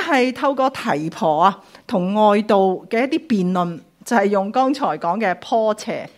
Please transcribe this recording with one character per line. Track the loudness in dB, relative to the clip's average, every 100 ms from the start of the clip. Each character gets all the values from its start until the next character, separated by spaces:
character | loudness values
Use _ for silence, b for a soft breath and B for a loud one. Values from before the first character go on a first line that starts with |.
| 2
係 | 2 0
透 | 0 -2
過 | 0 -2
提 | -2 -4 -4 -4
婆 | -2 0 4
啊， | 2 2 B B B
同 | -2 0
外 | 2 4 4
道 | 2 2 2 0 -4
嘅 | -2 -2
一 | -2
啲 | -2
辯 | -2 0
論， | -2 -4 -6 -16 _
就 | -2 2
係 | 2
用 | 0 -2
剛 | 0 0
才 | 0 -2 -2
講 | -4 -2
嘅 | -2 -4
破 | -2 0 0 -2
邪 | -6 -8 -10